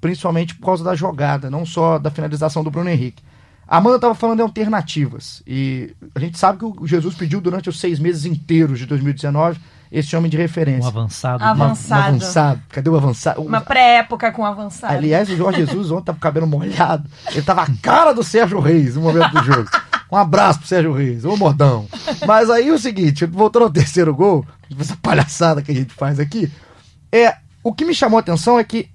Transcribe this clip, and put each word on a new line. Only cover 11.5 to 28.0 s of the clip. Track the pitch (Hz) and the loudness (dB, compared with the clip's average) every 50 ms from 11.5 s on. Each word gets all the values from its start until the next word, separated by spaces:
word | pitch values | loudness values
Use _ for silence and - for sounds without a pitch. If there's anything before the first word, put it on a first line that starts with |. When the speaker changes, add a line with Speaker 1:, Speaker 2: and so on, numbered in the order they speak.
| 220 220 - - 220 220 - - 226 208 | 2 2 2 0 0 -2 -4 -2 0 2
Speaker 1:
Um | 202 196 139 123 | 2 2 2 0
avançado. | - 185 175 170 151 143 139 - - - | 0 0 0 2 2 2 0 -2 -6 -12
Cadê | - - 135 160 | -10 -4 -2 2
o | 165 156 | 2 2
avançado? | 139 139 120 - - 160 - - | 2 0 -2 -2 -2 -4 -4 -4
Speaker 3:
Uma | 156 156 220 220 | -4 -4 -4 -4
pré-época | - - 269 254 254 240 240 233 233 233 240 226 - 226 220 | -2 -2 2 4 6 6 6 6 4 0 -4 -2 -2 -4 -2
com | 233 220 | -2 -4
avançado. | 208 208 196 214 202 175 - - 220 143 | -4 -4 -6 -10 -14 -14 -12 -6 -4 -2
Speaker 1:
Aliás, | 135 147 151 156 170 202 196 | 0 0 2 2 2 2 0
o | 190 165 | -2 -2
Jorge | 180 190 190 185 165 | 0 0 0 0 0
Jesus | 139 147 185 202 160 | 0 -2 -4 -4 -4
ontem | 156 185 185 - | -4 -4 -4 -6
tava | 165 - | -8 -2
com | |
o | |
cabelo | - 165 147 160 165 160 | -2 -2 0 0 0 0
molhado. | 147 143 165 196 196 - 165 - 170 151 147 - - - - - | 0 -2 -2 -4 -2 0 0 0 0 -2 -4 -8 -14 -14 -12 -8
Ele | - 139 | -6 -4
tava | 147 - 190 180 | 0 2 2 2
a | 170 156 135 104 | 2 0 -2 -2
cara | - - - 277 330 311 | 2 2 4 6 6 4
do | 269 233 226 | 4 2 -2
Sérgio | - - 220 233 185 190 196 | 0 2 2 2 2 0 0
Reis | 135 147 165 165 147 127 120 143 | 2 4 4 4 2 2 0 0
no | 160 | 0
momento | 165 156 165 165 151 | 2 2 4 2 4
do | 139 - - | 2 2 2
jogo. | 123 143 127 110 - - - - - - 320 - _ | 4 2 2 0 0 -2 -4 -4 -2 -6 -8 -6 _
Um | - 196 | 2 2
abraço | 202 165 147 185 208 196 156 143 | 2 4 4 4 4 4 2 0
pro | - - | -2 -2
Sérgio | 185 180 156 160 | 0 0 0 0
Reis, | 147 131 143 131 120 117 113 | 0 0 -2 -2 -2 -4 -4
ô | 151 208 208 | -2 -2 2
mordão. | 202 160 143 147 147 139 127 113 104 101 - - - - 285 - - 196 | 2 2 4 4 4 4 4 2 -4 -8 -14 -10 -6 -6 -6 -4 2 4
Mas | 214 220 233 220 | 4 6 6 6
aí | 233 233 240 285 | 4 4 4 2
o | 320 302 | 2 0
seguinte, | - 269 220 190 185 156 139 147 175 | 0 -4 -2 0 0 0 2 0 -2
voltando | 170 170 185 214 214 - 240 240 | -4 0 2 0 4 4 4 2
ao | 220 | 4
terceiro | 151 175 147 - - 175 175 156 147 | 4 2 0 2 2 2 2 2 2
gol, | 131 180 208 190 147 - - - _ - _ 139 135 | 2 2 4 4 2 0 -4 -14 _ -20 _ -10 -10
essa | 151 156 196 - | -8 -8 -8 -8
palhaçada | _ - - 147 139 - - - 170 165 160 147 | _ 0 2 2 2 0 -2 0 2 2 2 0
que | 143 147 | -2 -4
a | 151 | -2
gente | 127 135 131 - | -2 -2 -4 -6
faz | - - 135 143 139 | -6 -4 -4 -2 -2
aqui, | 151 147 147 226 196 147 - - - _ _ _ _ _ _ _ _ _ | -2 -4 -2 -4 -4 -4 -6 -10 -20 _ _ _ _ _ _ _ _ _
é, | - 226 233 226 - - _ - _ _ _ | 2 4 4 4 4 0 _ -20 _ _ _
o | 233 220 | -6 -4
que | - 302 | -2 -2
me | 330 349 | -2 0
chamou | - | 0